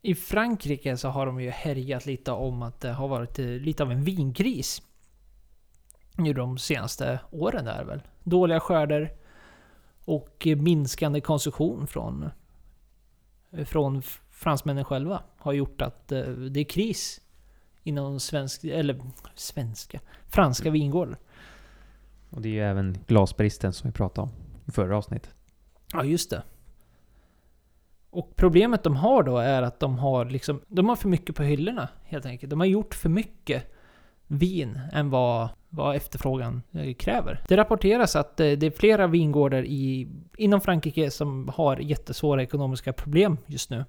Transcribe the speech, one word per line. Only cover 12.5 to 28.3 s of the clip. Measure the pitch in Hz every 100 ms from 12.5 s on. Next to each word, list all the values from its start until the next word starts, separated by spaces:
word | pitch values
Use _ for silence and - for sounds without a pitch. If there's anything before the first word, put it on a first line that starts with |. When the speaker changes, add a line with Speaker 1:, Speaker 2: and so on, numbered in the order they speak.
| - - _ _ _ _ _ _ _ _
Speaker 1:
eh, | 165
från | 147 156 139 135
f-, | 127 - _
fransmännen | - - 185 151 139
själva | 135 135 147 196 - _
har | 147
gjort | 143 139 -
att, | 131 - -
eh, | 131
det | 131 123 131 139
är |
kris | 147 170 220 - - - _ - - _ _ _
inom | - 143 139 139
svensk-, | - 151 135 -
eller | 160 151 147 131 127 - -
svenska, | - - - 117 113 - - - - -
franska | - 160 123 160
vingårdar. | 151 143 160 139 - - - - - - - - - - - -
Speaker 2:
Och | -
det | 110
är |
ju | 107
även | 104 98 95 95 -
glasbristen | 110 95 - 107 - 95
som | 87 120
vi |
pratade | - 95 - 120
om | - - - -
i |
förra | - 92 104
avsnittet. | - 107 - - _ _ _ _ _
Speaker 1:
Ja, | 170
just | 139 170 -
det. | - - - - - _ _ _ _ _ _ _ _ _ _ _ _ _ 180
Och | -